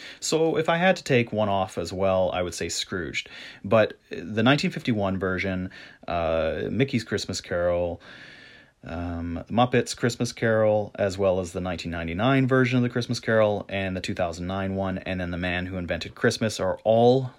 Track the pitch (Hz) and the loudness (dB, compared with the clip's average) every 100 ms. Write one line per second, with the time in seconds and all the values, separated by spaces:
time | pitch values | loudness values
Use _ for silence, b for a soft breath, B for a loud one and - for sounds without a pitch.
0 | B B - 156 160 151 160 170 185 185 | B B -2 2 2 2 2 4 4 4
1 | - 123 117 107 104 98 95 - 87 92 | 4 2 2 0 2 2 0 -4 -6 0
2 | 95 95 92 92 87 - 85 - - 92 | 2 4 2 0 -4 -4 -6 -6 -6 -6
3 | 71 - - B B B 98 113 104 - | -6 -6 -8 B B B 2 4 4 0
4 | - - 85 107 120 151 180 160 - 107 | -14 -12 -6 2 4 4 2 -2 -2 0
5 | 98 95 95 92 95 92 92 B B B | 0 0 -2 -2 -2 -4 -6 B B B
6 | - 85 82 82 78 78 - 104 131 123 | -6 -2 0 0 0 -2 -2 0 0 -2
7 | - 101 - 90 - 87 87 87 87 85 | -2 -6 -4 -8 -4 -2 0 0 -2 -6
8 | B B B B B B B B - 82 | B B B B B B B B -10 -8
9 | 87 85 85 85 - 104 123 120 - - | -6 -6 -6 -8 -4 0 2 2 0 -2
10 | 120 - 123 - 117 110 107 107 104 - | -2 -2 -4 -2 2 4 4 2 0 -2
11 | 101 92 95 92 87 92 90 87 85 85 | -2 2 2 2 -2 -4 -4 -4 -6 -6
12 | 82 85 123 135 127 131 123 123 120 120 | -4 0 2 4 4 4 4 2 2 0
13 | 117 120 - 110 107 101 - 98 95 92 | -4 -4 2 4 4 2 -4 -4 -4 -4
14 | 95 95 87 85 87 95 95 95 95 92 | -4 -2 -4 -4 -6 -4 -2 -2 -2 -4
15 | - 92 87 87 90 90 90 92 87 85 | -4 -4 -4 -4 -2 -4 -4 -6 -4 -4
16 | - - 123 - 110 - 92 87 107 113 | -6 0 0 2 -2 -2 -2 0 2 6
17 | 120 135 127 | 6 6 2